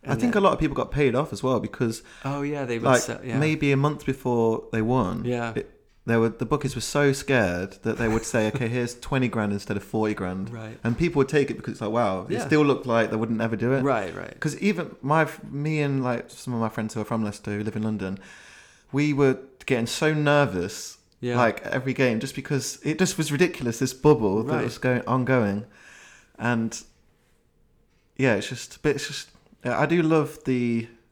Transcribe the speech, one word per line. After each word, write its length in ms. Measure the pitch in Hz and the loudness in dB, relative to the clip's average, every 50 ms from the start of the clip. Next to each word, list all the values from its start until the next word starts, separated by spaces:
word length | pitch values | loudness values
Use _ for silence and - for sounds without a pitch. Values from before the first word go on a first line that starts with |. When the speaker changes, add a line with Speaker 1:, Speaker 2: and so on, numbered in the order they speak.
| - | -2
Speaker 1:
I 60 | - 131 | -2 0
Speaker 2:
And 80 | 113 | 2
Speaker 1:
think 140 | - 240 226 | 2 2 2
Speaker 2:
then 80 | 208 196 | 4 4
Speaker 1:
a 20 | |
lot 80 | 185 156 | 4 4
of 60 | 151 | 4
people 160 | 156 151 139 | 0 -2 0
got 140 | 135 123 - | -2 -4 -2
paid 240 | - 139 147 131 113 | 0 2 2 2 2
off 180 | 127 151 151 - | 2 -2 -2 -6
as 100 | - - | -4 -2
well 180 | 131 131 110 | 0 0 0
because, 420 | - 107 - - 127 113 113 - - - - - - | -2 -4 -4 -2 -2 -2 -2 -4 -10 -18 -20 -12 -8
Speaker 2:
Oh, 160 | 135 139 143 143 | -8 -6 -4 -4
yeah, 220 | 143 147 147 139 | -4 -4 -6 -4
they 120 | 123 120 113 | -4 -4 -2
would 60 | 117 | 2
Speaker 1:
like, 160 | 131 131 120 - | 4 4 4 4
Speaker 2:
sell, 180 | - 113 - - | 0 -8 -8 -8
yeah. 140 | - 113 131 | -4 -2 0
Speaker 1:
maybe 340 | 147 156 156 156 147 143 139 | 0 0 0 0 2 2 2
a 40 | |
month 280 | 135 139 151 151 147 - | 4 2 0 0 -2 -4
before 600 | - 131 - - 127 123 120 113 113 110 - - - - | -4 -4 -2 -2 0 2 4 4 2 2 0 -4 -4 -2
they 100 | 113 110 | -2 0
won, 420 | 113 123 131 117 90 92 90 - | 2 2 2 0 0 -2 -4 -4
Speaker 2:
Yeah. 280 | 120 123 120 117 117 110 | -2 -2 -2 -4 -4 -6
Speaker 1:
it, 140 | - - - - _ _ _ _ _ _ | -6 -8 -8 -16 _ _ _ _ _ _
there 140 | - 117 117 | 0 2 4
were, 80 | 113 117 | 4 2
the 160 | 104 - 127 | 0 -2 -2
bookies 300 | 113 151 143 - 135 135 | -2 -2 -2 -2 -4 -4
were 80 | 120 - | -4 -8
so 300 | - - 143 147 139 135 | -2 0 2 4 4 2
scared 640 | 135 - - 139 123 107 90 87 87 92 95 - - - | 2 0 2 2 4 4 2 0 -2 -4 -8 -10 -6 -4
that 120 | 113 110 | -4 -2
they 120 | - 117 113 | 0 0 0
would 180 | 110 113 - | 0 0 -2
say, 220 | - - 120 107 107 | 0 0 0 0 2
"Okay, 200 | 107 135 127 113 | 0 -2 -4 -2
here's 260 | 117 127 120 120 120 | -2 -2 -4 -4 -6
<laughs> 140 | - - - | -10 -8 -4
twenty 200 | 143 131 127 117 | -2 0 0 0
grand 240 | 104 117 107 104 101 | 0 -2 -2 -2 -2
instead 240 | 101 - - 104 101 | -4 -4 -4 -6 -6
of 40 | - | -6
forty 280 | - - 110 107 107 107 | -4 -2 0 0 0 0
grand." 400 | - 101 90 92 95 95 104 120 | -2 -4 -6 -6 -6 -8 -8 -10
Speaker 2:
Right. 240 | 113 110 110 113 - - | -12 -12 -14 -16 -6 -2
Speaker 1:
And 140 | 117 120 - | -2 0 2
people 220 | 165 170 170 143 | 0 0 4 2
would 80 | 135 131 | 2 4
take 220 | - 151 139 - | 4 2 2 2
it 60 | 117 | -2
because 160 | - - - 110 | -8 -6 -10 -8
it's 60 | - | -6
like, 120 | 113 104 110 | -4 -2 0
"Wow, 340 | 117 120 101 95 92 90 - | 2 2 2 0 -2 -4 -4
it 40 | - | -6
Speaker 2:
Yeah. 140 | - - | -4 0
Speaker 1:
still 160 | 135 151 151 151 | 2 4 4 6
looked 200 | 143 127 - - | 4 4 2 0
like 260 | 123 117 117 110 101 | 0 2 2 2 2
they 60 | 107 | 0
wouldn't 240 | 110 113 113 117 107 | -2 -2 -2 -2 -2
ever 160 | 113 113 113 | -2 -2 -2
do 160 | 101 113 120 131 | 0 0 0 0
it." 100 | 135 127 | 2 2
Speaker 2:
Right, 320 | 143 131 110 98 90 85 | 0 0 0 -2 -4 -8
right. 240 | 92 92 - - - | -10 -12 -12 -12 -6
Speaker 1:
'Cause 160 | - 160 143 - | -4 -4 -4 0
even 380 | - 202 202 170 170 - - - | 0 0 0 0 -4 -8 -10 -8
my 220 | - 135 151 160 156 | -2 2 2 2 2
f-, 200 | 147 - - - | 2 -2 -12 -16
me 360 | - - 143 147 156 156 151 | -10 -8 -6 -4 -2 -2 0
and, 220 | 147 139 139 135 127 | 0 0 0 0 0
like, 220 | 127 120 117 - - | -2 -4 -4 -6 -10
some 240 | - - - - 123 | -16 -14 -8 -6 -4
of 80 | 117 | -2
my 80 | 113 110 | -2 -2
friends 240 | - - 110 110 - | -2 -4 -6 -4 -4
who 60 | 110 | -6
are 40 | 104 | -4
from 180 | - 117 110 110 | -4 -2 -2 -2
Leicester 280 | 104 101 - - - 104 | -4 -4 -8 -8 -6 -4
who 100 | 104 104 | -4 -4
live 120 | 107 - | -4 -4
in 60 | 107 107 | -4 -2
London, 340 | 107 107 104 98 95 95 95 - - - - - - - - - - _ _ _ _ - | -2 -2 -2 -4 -4 -6 -8 -10 -18 -20 -20 -20 -20 -20 -20 -20 -20 _ _ _ _ -2
we 200 | 135 147 151 147 | 0 0 2 4
were 240 | 135 143 135 131 135 - - _ _ - | 4 4 4 4 2 -4 -18 _ _ -2
getting 220 | - 135 117 113 | 0 0 0 0
so 260 | 113 - - 165 156 156 | -2 -2 0 0 2 2
nervous, 840 | 151 151 147 147 147 143 117 95 90 85 98 - - - - - _ _ _ _ _ | 2 2 4 4 4 4 2 2 -2 -4 -4 -6 -10 -14 -14 -16 _ _ _ _ _
Speaker 2:
Yeah. 180 | - 123 120 123 | -6 -2 2 4
Speaker 1:
like, 240 | 123 113 104 - - | 4 4 2 0 -6
every 320 | - - 131 123 135 127 | -4 -4 -4 -2 -2 0
game, 240 | - 135 127 113 110 | 2 2 2 2 0
just 140 | 127 135 - | -2 -4 -8
because 440 | - 135 - 151 135 127 - - - - | -10 -6 -2 -2 -2 -2 -4 -10 -6 -4
it 160 | 151 156 156 | -4 0 2
just 180 | 185 175 - | 0 0 2
was 140 | - 160 139 139 | -2 -2 -2 2
ridiculous, 460 | 147 180 170 175 - 135 120 113 - | 2 2 2 2 -2 -4 -4 -2 0
this 160 | 135 127 - | -2 -2 -2
bubble 480 | - - 151 151 - 110 101 92 107 113 | 4 6 6 6 8 6 2 2 2 0
that 100 | 135 156 | 0 -2
Speaker 2:
Right. 80 | 156 113 | -2 -2
Speaker 1:
was 120 | 113 110 - | -2 -6 -2
going, 220 | - 127 127 123 - | 0 0 0 2 0
ongoing. 580 | - 120 131 123 117 135 127 113 101 98 104 107 - _ - - - - - - - - - _ _ _ - | 0 0 0 2 2 4 4 4 2 0 -2 -6 -10 _ -20 -20 -20 -20 -20 -20 -20 -20 -20 _ _ _ -6
And 400 | - 120 120 113 113 113 - - - - _ _ _ _ _ _ _ _ _ _ _ _ _ _ _ _ _ _ _ _ _ _ _ _ _ - | -2 -2 0 0 -2 -4 -6 -10 -14 -16 _ _ _ _ _ _ _ _ _ _ _ _ _ _ _ _ _ _ _ _ _ _ _ _ _ 0
yeah, 160 | 131 131 110 | 2 4 4
it's 140 | 98 107 - | 2 0 -4
just, 340 | 127 120 - - - - - | -8 -10 -12 -14 -16 -4 -2
but 140 | 156 139 | 0 0
it's 100 | 143 - | 0 -4
just, 240 | - 147 - - - _ - _ _ - _ - | -8 -8 -10 -12 -14 _ -20 _ _ -20 _ -4
yeah, 140 | 127 120 - | -4 0 0
I 60 | 147 | 2
do 160 | - 170 175 165 | 2 2 2 4
love 380 | 156 160 156 147 139 - - - | 4 4 4 2 0 -4 -8 -2
the 440 | - 131 123 120 120 117 117 113 - - _ _ _ | -2 0 0 2 0 0 -2 -2 -6 -14 _ _ _